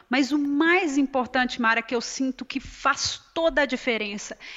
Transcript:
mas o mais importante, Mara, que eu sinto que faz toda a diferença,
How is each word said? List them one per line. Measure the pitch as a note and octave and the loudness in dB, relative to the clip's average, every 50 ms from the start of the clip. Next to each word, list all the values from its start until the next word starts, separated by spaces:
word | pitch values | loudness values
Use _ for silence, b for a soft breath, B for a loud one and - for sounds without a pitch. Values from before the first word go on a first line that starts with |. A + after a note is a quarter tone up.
| B - | B 2
mas | A#3+ C4+ C#4 A#3 | 2 4 4 4
o | C#4+ D4 | 2 0
mais | C#4+ C#4+ C#4+ C#4+ D#4+ E4 F4 F#4+ G4 D4+ C4+ | 0 2 2 4 4 4 4 4 2 2 2
importante, | C#4+ C4+ C4+ - C4 A#3+ A3 - C4 B3+ B3 - - | 2 2 2 0 -2 -2 0 0 0 0 0 -2 0
Mara, | A#3 A3+ A3+ A3+ | 2 2 2 2
que | A3+ - - | 0 -2 -4
eu | A#3 | -4
sinto | - - - - C4+ C4 B3+ - B3 | -4 -4 -6 -4 -4 -4 -4 -6 -8
que | - - C4 | -8 -8 -8
faz | - - - - - C4+ C#4 - - - - - - _ - | -10 -12 -8 -2 0 0 0 0 -2 -4 -6 -8 -12 _ -2
toda | E4 E4 E4 C4+ D4 | 0 0 2 2 2
a | C#4+ | 2
diferença, | - C4 - - C4 A3+ G#3+ G#3+ G3+ G#3 G3+ - - - B B B B | 2 0 -2 -2 -2 -2 -2 -2 -6 -8 -10 -10 -12 -14 B B B B